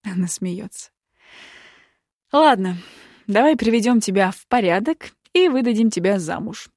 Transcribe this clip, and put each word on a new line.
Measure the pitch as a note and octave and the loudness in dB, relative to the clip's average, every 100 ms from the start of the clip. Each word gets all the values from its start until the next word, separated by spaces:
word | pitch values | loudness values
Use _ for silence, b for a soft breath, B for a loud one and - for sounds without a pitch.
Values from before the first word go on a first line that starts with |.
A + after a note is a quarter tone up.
Она | G#3 F3+ F3+ | -6 -6 -6
смеется. | - F#3 F3 A3+ - - _ _ B B B B B B B B B _ _ _ | -6 -8 -10 -14 -18 -20 _ _ B B B B B B B B B _ _ _
«Ладно, | C#4+ D#4 A3+ F#3+ F3 B B B B B | 4 4 4 -2 -6 B B B B B
давай | G#3 C#4+ C#4+ | 2 4 2
приведем | A3+ A#3 A3 A#3+ | 0 0 2 0
тебя | G#3 F#3+ F#3+ | 2 0 0
в | - _ | -4 _
порядок | B3 F#3 F3+ B3 D#4+ - _ _ | 0 2 0 -2 -6 -10 _ _
и | F4 F#4 | 0 2
выдадим | C4 B3 A3 A3+ | 2 0 2 0
тебя | F#3+ F#3 G3+ | 0 0 -2
замуж | D#3+ F3 G#3+ G#3 - | -4 -8 -10 -14 -20